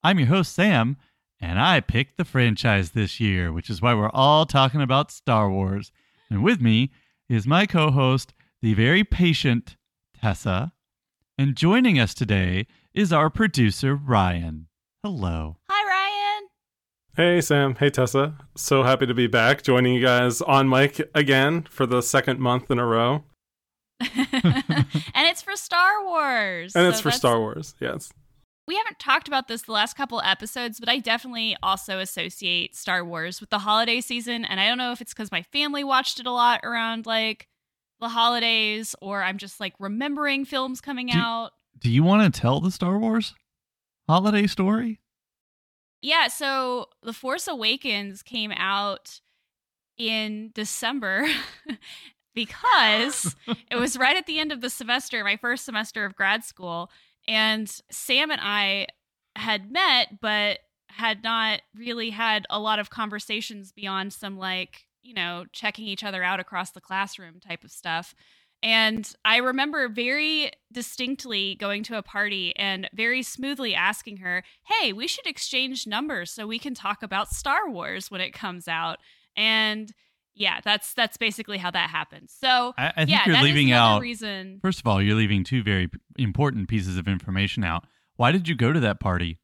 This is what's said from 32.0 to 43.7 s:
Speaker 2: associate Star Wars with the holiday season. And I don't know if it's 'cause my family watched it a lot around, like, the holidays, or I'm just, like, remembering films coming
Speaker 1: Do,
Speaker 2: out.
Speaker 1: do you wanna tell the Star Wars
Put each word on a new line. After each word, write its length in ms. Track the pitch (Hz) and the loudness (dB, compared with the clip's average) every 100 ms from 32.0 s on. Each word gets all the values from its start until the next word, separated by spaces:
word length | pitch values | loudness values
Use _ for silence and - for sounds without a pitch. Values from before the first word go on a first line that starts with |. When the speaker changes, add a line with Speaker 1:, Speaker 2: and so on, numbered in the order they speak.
Speaker 2:
associate 760 | 190 - 170 - 185 175 170 - | -6 -8 -8 -6 -4 -4 -4 -8
Star 260 | - 185 | -4 -4
Wars 380 | 175 170 165 185 | -4 -8 -8 -10
with 80 | 208 | -6
the 120 | 214 | -4
holiday 420 | 202 214 233 233 | 2 2 2 -2
season. 420 | 240 240 233 233 | -4 -8 -6 -6
And 160 | 226 190 | -4 0
I 60 | 202 | 0
don't 80 | 247 | 0
know 140 | 247 | -4
if 80 | 240 | -8
it's 140 | 233 | -12
'cause 180 | - 208 | -12 -8
my 100 | 190 | -8
family 420 | 180 285 294 285 | -6 -4 -2 -4
watched 360 | 277 262 262 - | 0 0 0 -6
it 60 | 247 | -4
a 40 | |
lot 280 | 247 240 233 | 2 2 2
around, 420 | - 233 226 226 226 | -2 -4 -4 -6 -4
like, 420 | 220 220 220 - _ _ _ _ _ | -2 -2 -6 -14 _ _ _ _ _
the 100 | 233 | -6
holidays, 840 | 233 226 240 233 226 214 214 220 - | 2 2 4 2 2 0 -4 -8 -10
or 220 | 196 202 | -8 -4
I'm 160 | 185 190 | -4 -6
just, 200 | 202 - | -12 -10
like, 140 | 196 _ | -10 _
remembering 680 | 196 214 285 285 285 277 | -8 -4 -4 -2 -2 -2
films 380 | 269 277 262 254 | -2 -4 -4 -8
coming 240 | - 254 247 | -8 -8 -2
Speaker 1:
Do, 120 | 240 | -2
Speaker 2:
out. 340 | 233 233 226 _ _ _ | 0 -4 -8 _ _ _
Speaker 1:
do 120 | 120 | 2
you 120 | 120 | 4
wanna 260 | 165 202 202 | 6 6 4
tell 320 | - 117 143 | 4 0 2
the 100 | 175 | 0
Star 280 | - 180 202 | -2 -2 0
Wars 360 | 220 226 214 _ _ _ _ | 0 0 -4 _ _ _ _